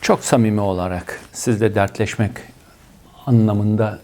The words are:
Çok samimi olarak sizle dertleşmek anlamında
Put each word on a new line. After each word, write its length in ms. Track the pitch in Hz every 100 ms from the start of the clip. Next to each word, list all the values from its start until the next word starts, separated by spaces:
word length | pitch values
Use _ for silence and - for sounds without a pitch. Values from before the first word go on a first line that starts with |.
Çok 220 | - 202
samimi 380 | - 135 110 104
olarak 580 | 101 92 90 90 87 - -
sizle 440 | - - 107 110 101
dertleşmek 560 | 98 - 107 - 104 - - - - - - - - - -
anlamında 760 | 120 110 104 104 107 110 98